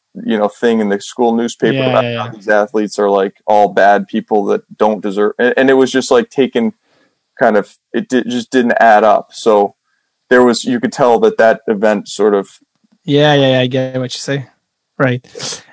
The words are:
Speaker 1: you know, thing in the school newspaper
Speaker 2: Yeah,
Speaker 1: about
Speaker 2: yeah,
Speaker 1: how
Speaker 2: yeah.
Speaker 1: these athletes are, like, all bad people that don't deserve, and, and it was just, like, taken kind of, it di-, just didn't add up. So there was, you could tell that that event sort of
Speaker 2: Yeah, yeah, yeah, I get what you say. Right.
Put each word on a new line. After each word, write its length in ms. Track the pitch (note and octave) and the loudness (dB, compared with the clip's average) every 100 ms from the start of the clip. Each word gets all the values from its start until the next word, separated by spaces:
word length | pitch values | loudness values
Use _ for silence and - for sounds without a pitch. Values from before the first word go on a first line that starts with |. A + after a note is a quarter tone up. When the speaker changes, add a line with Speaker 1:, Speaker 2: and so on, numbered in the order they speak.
| _ - A#2+ | _ -12 -6
Speaker 1:
you 120 | A2 | -2
know, 120 | G#2 | -2
thing 320 | - A#2+ A2+ | -2 -2 0
in 80 | G#2 | -2
the 100 | G2+ | -4
school 340 | - - A#2+ | -6 -4 -2
newspaper 420 | A#2 A#2 - C3 C3+ | 0 -4 -4 -2 -2
Speaker 2:
Yeah, 140 | C3 | 0
Speaker 1:
about 140 | A#2+ | 0
Speaker 2:
yeah, 160 | A#2+ A#2 | -2 -4
Speaker 1:
how 60 | A2+ | -10
Speaker 2:
yeah. 60 | |
Speaker 1:
these 180 | A2+ G2+ | -10 -2
athletes 500 | G#2 G#2 A2 G#2 - | 0 0 -2 -4 -2
are, 100 | G2+ | 0
like, 320 | G2+ G2 - - | 0 -2 -4 -2
all 240 | G#2 G2+ | 2 2
bad 380 | F#2+ G2 G2+ G2 | 2 2 2 0
people 360 | A2 - G#2+ G2 | -8 -4 -2 -2
that 300 | - - - | -4 -6 -2
don't 220 | G#2+ G#2 | -2 -2
deserve, 340 | G#2 G2 G#2 - | -6 -2 -2 0
and, 140 | B2 B2 | -2 2
and 140 | C3 | 2
it 60 | C3+ | 4
was 140 | B2+ | 2
just, 200 | C3 B2 | 0 0
like, 180 | B2 A2+ | 0 0
taken 440 | - B2 B2 A2+ - _ _ _ _ _ - | -2 -2 -2 -4 -6 _ _ _ _ _ -2
kind 160 | A#2+ G#2 | 0 0
of, 220 | F#2+ - _ | -2 -10 _
it 160 | - - | -8 -4
di-, 140 | B2+ | -4
just 260 | A#2 B2 A2+ | -2 -6 -4
didn't 240 | C3 A#2+ A#2 | 0 0 2
add 240 | A2+ G#2+ | 4 4
up. 280 | G#2+ G2+ - | 4 2 -2
So 440 | - A#2 G#2+ G2+ - _ _ _ _ - | -6 0 2 0 -4 _ _ _ _ 0
there 140 | B2+ | 2
was, 220 | B2 A2+ - | 4 0 -4
you 140 | A#2+ | -4
could 120 | A2+ | -4
tell 280 | - B2+ A#2 | 0 2 4
that 180 | A2 G#2+ | 2 2
that 240 | A2+ A2+ - | 2 2 -2
event 420 | G#2 G#2+ G#2 - | -2 0 -2 -4
sort 240 | - G#2 | -2 0
of 260 | G2+ G2 - _ _ _ _ | 0 -4 -12 _ _ _ _
Speaker 2:
Yeah, 320 | - C#3+ D3+ C#3+ | -4 0 2 2
yeah, 160 | C3+ | 2
yeah, 80 | B2+ | 0
I 80 | B2+ | -2
get 300 | C3 C3 C3 | -4 -6 -6
what 140 | B2 | -8
you 60 | - | -10
say. 280 | - C#3+ B2 _ _ _ _ - | -8 -8 -10 _ _ _ _ -4
Right. 640 | C3+ B2 - - - - - | -2 -2 -8 -16 -14 -14 -18